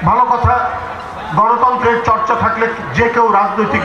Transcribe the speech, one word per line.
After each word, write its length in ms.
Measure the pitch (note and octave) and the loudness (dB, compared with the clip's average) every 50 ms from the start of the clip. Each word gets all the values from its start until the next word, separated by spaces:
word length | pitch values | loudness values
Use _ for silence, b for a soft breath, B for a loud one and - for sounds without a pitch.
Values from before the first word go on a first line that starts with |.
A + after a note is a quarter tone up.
| - | 0
ভালো 180 | E3+ G#3 A#3+ B3 | 2 2 2 2
কথা, 300 | A#3+ B3 A#3 A#3+ B3+ B3 B3 B3 - - - - - - - - - - - - - D#3 | 2 2 2 2 2 2 2 0 -2 -6 -6 -8 -10 -12 -12 -12 -14 -12 -12 -10 -4 0
গণতন্ত্রের 600 | - B3 C4+ D#4+ - - B3+ B3+ B3+ A#3 A#3 A#3 A3+ - | 0 2 2 2 2 2 2 2 2 0 0 0 2 2
চর্চা 300 | A#3 A3 G#3+ - - A#3+ | 0 0 0 0 -2 -2
থাকলে 300 | A3+ A3+ A3+ A3+ A3 A3+ A3+ - - - - B2 | 0 0 -2 0 0 -2 -4 -4 -6 -10 -6 0
যে 160 | D#3+ A#3 A#3 | 0 0 2
কেউ 220 | A#3 A#3 A#3 A3 | 2 2 2 2
রাজনৈতিক 520 | G#3+ G3 G#3 - - A3 G#3+ G3 F#3+ F#3 | 2 2 0 0 0 -2 -2 -2 -2 -2